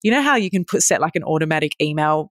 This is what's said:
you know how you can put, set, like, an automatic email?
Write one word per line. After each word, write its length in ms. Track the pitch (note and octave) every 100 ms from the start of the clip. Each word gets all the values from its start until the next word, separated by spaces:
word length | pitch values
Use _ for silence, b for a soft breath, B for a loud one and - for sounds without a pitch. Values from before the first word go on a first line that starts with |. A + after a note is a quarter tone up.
you 100 | G#3
know 100 | C4
how 140 | C#4+ C4
you 140 | F#3+
can 160 | F#3+ F3
put, 160 | -
set, 200 | - E3+
like, 140 | D#3 E3+
an 80 |
automatic 500 | - D#3 D#3 D#3 D3+ -
email? 500 | D3+ D3+ D3+ D#3 D3+